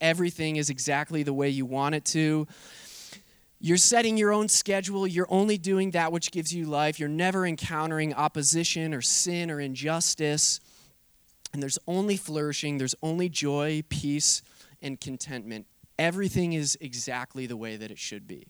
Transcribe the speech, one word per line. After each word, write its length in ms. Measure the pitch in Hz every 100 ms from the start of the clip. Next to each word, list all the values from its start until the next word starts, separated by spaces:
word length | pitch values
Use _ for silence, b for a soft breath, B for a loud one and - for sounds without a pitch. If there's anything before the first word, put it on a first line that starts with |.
everything 540 | 160 165 175 165 156 151
is 160 | 147
exactly 500 | 127 147 143 151 160
the 120 | 143
way 160 | 135 143
you 180 | 139 127
want 260 | 135 143
it 100 | 151 -
to. 420 | 160 156 156 151 B B B B B B B B B B _
You're 160 | 160 175
setting 400 | - 233 226 220
your 160 | 208
own 140 | 214 214
schedule. 600 | - - 196 185 196 190
You're 240 | 170 180
only 260 | 190 214 208
doing 340 | 185 190 190
that 200 | 170 165
which 200 | 170 -
gives 220 | 180 156
you 120 | 170 156
life. 340 | 147 151 151
You're 100 | 147
never 360 | 156 185 190 180
encountering 680 | 156 - 156 160 156 156
opposition 800 | 135 151 156 143 165 170 170 160
or 80 | 139
sin 480 | - - 180 175 165
or 100 | 147
injustice. 1000 | 139 127 147 165 - - 151 151 - - b b b b _ _ _ _ -
And 100 | 147
there's 160 | 139 - -
only 300 | 180 208 196
flourishing. 600 | - 151 147 143 151 143
There's 180 | 131 -
only 280 | 160 170 180
joy, 520 | 147 147 143 151 156 151
peace, 560 | 147 143 147 - - - B B B
and 180 | 143 131
contentment. 680 | 139 131 151 127 107 110 - _ _ -
Everything 540 | 165 185 196 180 170
is 260 | 160 143 -
exactly 680 | 143 123 135 123 127 131 123
the 80 | 117
way 220 | 113 107
that 120 | 107
it 80 | 101
should 300 | - 104 98
be. 200 | 73